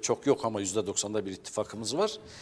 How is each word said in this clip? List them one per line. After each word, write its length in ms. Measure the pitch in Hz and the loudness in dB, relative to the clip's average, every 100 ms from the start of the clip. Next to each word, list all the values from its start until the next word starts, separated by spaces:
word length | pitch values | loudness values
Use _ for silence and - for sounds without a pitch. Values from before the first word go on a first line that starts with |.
çok 240 | - 117 139 | 0 2 4
yok 180 | 131 | 4
ama 160 | 117 107 | 4 0
yüzde 260 | 98 104 98 | 0 0 0
doksanda 400 | 95 101 107 98 | 0 0 0 -2
bir 40 | |
ittifakımız 680 | 95 - - 104 107 110 147 | -6 -6 -4 -4 -4 -2 2
var. 160 | 214 - - - | 2 0 -12 -16